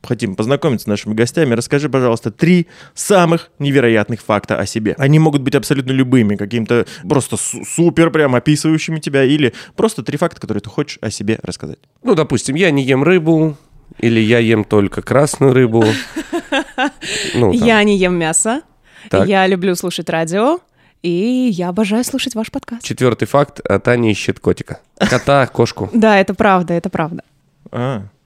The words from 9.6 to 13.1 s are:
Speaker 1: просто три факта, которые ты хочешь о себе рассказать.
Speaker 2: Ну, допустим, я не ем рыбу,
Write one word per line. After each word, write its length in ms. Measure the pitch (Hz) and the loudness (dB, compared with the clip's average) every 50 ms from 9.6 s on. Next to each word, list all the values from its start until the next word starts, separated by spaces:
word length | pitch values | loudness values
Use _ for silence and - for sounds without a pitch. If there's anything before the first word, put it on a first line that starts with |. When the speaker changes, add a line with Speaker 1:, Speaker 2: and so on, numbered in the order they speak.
| - - _ | -20 -16 _
Speaker 1:
просто 280 | - - 226 - - 117 | -2 -2 -2 -2 -4 -8
три 120 | - 139 | -8 -4
факта, 240 | 143 180 170 - - | -4 -4 -4 -4 -8
которые 200 | - 95 107 101 | -8 -6 -6 -6
ты 80 | - 110 | -6 -8
хочешь 280 | - - 147 - - - | -6 -6 -6 -6 -8 -8
о 100 | - 110 | -8 -8
себе 300 | 101 - 104 101 110 - | -8 -6 -2 -4 -4 -4
рассказать. 360 | - - 85 - - 76 - _ _ _ _ _ - | -4 -10 -10 -10 -12 -14 -14 _ _ _ _ _ 0
Speaker 2:
Ну, 100 | 233 208 | 0 2
допустим, 400 | 156 151 - 143 117 - - 131 | 2 2 0 0 -2 -2 -2 -2
я 160 | 160 196 175 | 0 2 2
не 140 | 143 139 135 | 2 0 2
ем 180 | 123 135 131 | 2 2 2
рыбу, 540 | 143 170 | 2 2